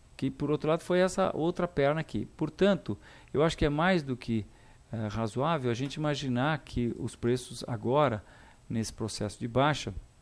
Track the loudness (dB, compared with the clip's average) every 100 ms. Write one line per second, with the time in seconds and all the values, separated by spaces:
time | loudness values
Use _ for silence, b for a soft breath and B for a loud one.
0 | -20 -6 -6 -2 -2 0 2 0 2 2
1 | 2 2 0 2 -2 0 -2 2 2 2
2 | -2 -6 -6 -4 -6 4 4 4 -2 -8
3 | B B B 2 2 4 2 4 2 2
4 | 0 -4 -2 -2 -2 B B B -10 -6
5 | -4 -2 -2 0 0 0 0 -2 -2 -2
6 | -2 -2 -2 0 0 -2 -4 -2 -2 -2
7 | -6 -2 0 0 -2 -10 -6 -4 2 4
8 | 4 0 B B B B -6 -4 -4 -6
9 | -8 -4 -6 -4 -2 2 2 2 -4 -10
10 | -14 -20